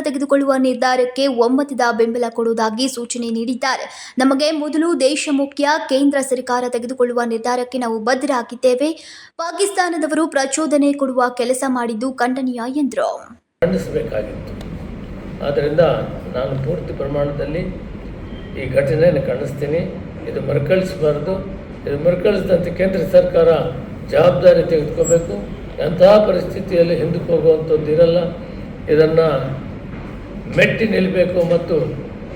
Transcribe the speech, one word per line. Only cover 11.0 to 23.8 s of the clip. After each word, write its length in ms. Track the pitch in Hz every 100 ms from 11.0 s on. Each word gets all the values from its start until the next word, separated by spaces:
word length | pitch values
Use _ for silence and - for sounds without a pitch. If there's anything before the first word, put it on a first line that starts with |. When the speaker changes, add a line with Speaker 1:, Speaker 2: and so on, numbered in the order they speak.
| 269 254 247 247
Speaker 1:
ಕೆಲಸ 280 | 240 254 269
ಮಾಡಿದ್ದು 440 | 254 233 214 262
ಖಂಡನೀಯ" 480 | 262 254 262 254 240 240
ಎಂದರು. 760 | 285 262 - 107 - - - _ -
Speaker 2:
ಖಂಡಿಸಬೇಕಾಗಿತ್ತು. 1000 | 170 185 - 147 107 107 107 - - - - - - - - - - - 139
ಆದ್ದರಿಂದ 340 | 139 147 156 156 113 104 - 92
ನಾನು 300 | 123 135 135
ಪೂರ್ತಿ 280 | 143 170 -
ಪ್ರಮಾಣದಲ್ಲಿ 680 | 147 139 143 143 143 139 165 185 - - - - - - - - 135
ಈ 60 | 135
ಘಟನೆಯನ್ನು 540 | 135 143 156 175 -
ಖಂಡಿಸ್ತೀನಿ. 560 | - 127 - - 143 160 - - - - -
ಇದು 100 | -
ಮರುಕಳಿಸಬಾರ್ದು. 1200 | - 139 135 185 - - 151 147 185 190 - - - - 139
ಇದು 160 | 143
ಮರುಕಳಿಸಿದಂತೆ 640 | 170 175 208 196 - 170 170
ಕೇಂದ್ರ 300 | - 190 190 156
ಸರ್ಕಾರ 360 | 180 180 170 165 151 123 -